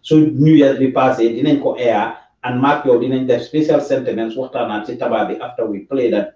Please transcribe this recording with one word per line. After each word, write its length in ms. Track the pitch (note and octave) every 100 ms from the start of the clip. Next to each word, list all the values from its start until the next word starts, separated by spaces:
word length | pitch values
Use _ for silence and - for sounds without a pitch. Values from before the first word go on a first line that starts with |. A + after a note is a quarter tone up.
So 140 | - D#3
New 360 | D3+ C3 D#3
Year 240 | D#3 C3+ C3+
bi 140 | C3
passé 420 | C3 C3 A#2 A#2
dinañ 260 | B2 D3 C#3
ko 120 | C#3 B2
air 360 | A#2+ A#2+ C3 - _ _
and 160 | B2 B2
mark 240 | C3+ D3
yow 140 | C3+ A#2+
dinañ 260 | C3 C3 C3
def 160 | A#2+
special 380 | - D3+ D#3 D3
sentiments 560 | - F3+ - G#2+ A2+ B2+
waxtaanaat 500 | B2+ - A#2 G#2 -
si 100 | A#2+
Taba 280 | - A2+
bi 140 | G2+ -
after 260 | - - -
we 140 | G2 -
play 240 | C3+ A#2
that, 240 | G#2 -